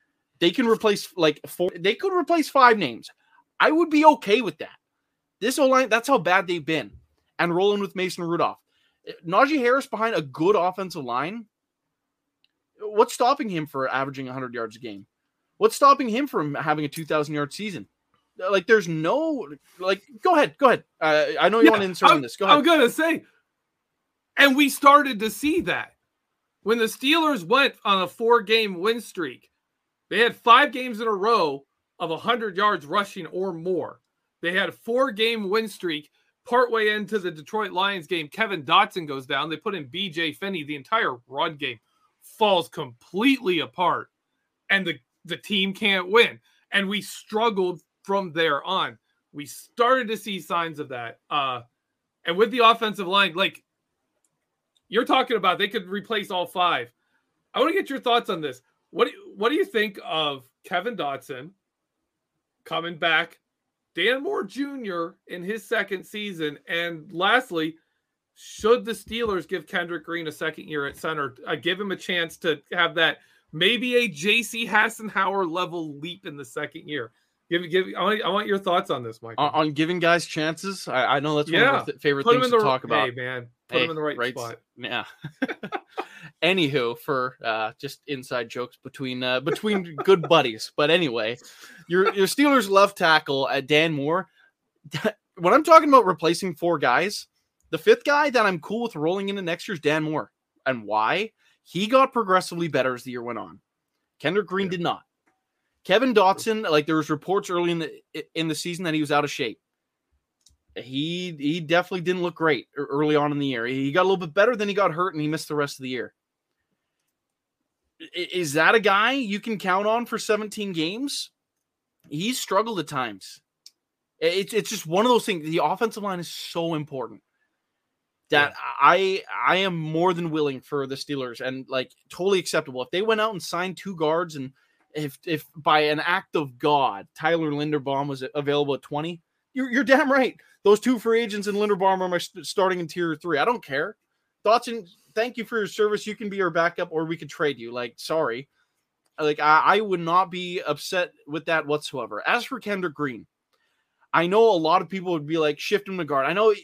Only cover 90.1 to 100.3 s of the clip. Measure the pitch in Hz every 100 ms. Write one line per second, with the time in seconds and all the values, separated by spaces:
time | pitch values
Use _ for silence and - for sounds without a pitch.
90.1 | 190 156 165 127 110 - - 147 175 151
91.1 | 113 110 120 - - - - 165 180 208
92.1 | 196 190 - 294 269 202 196 202 - 170
93.1 | 156 151 135 135 139 135 151 165 147 143
94.1 | 180 180 _ _ _ _ _ 151 151 214
95.1 | - _ - 175 262 320 320 302 262 185
96.1 | 170 160 170 190 160 175 160 135 131 190
97.1 | - - _ _ _ _ 160 208 247 294
98.1 | 294 294 240 208 175 - 220 233 156 156
99.1 | 196 196 196 170 170 - 165 147 156 156
100.1 | 151 101